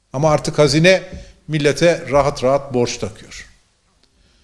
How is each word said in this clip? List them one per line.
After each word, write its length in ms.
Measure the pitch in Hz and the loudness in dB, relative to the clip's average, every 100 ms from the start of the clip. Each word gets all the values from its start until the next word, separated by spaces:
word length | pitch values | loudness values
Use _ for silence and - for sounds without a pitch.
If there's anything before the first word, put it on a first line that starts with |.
| _ | _
Ama 180 | 131 156 | -2 0
artık 280 | 151 - 151 | 0 0 2
hazine 440 | 147 151 175 185 - - - _ - | 2 4 4 4 0 -16 -20 _ -8
millete 580 | 151 143 135 170 160 - | -2 0 2 0 0 0
rahat 340 | 143 135 131 | 0 0 -2
rahat 300 | 123 139 139 | -2 -2 -2
borç 240 | 127 117 - | -2 -2 -4
takıyor. 500 | 101 - - - - _ _ _ _ _ _ _ _ _ | -10 -12 -20 -20 -20 _ _ _ _ _ _ _ _ _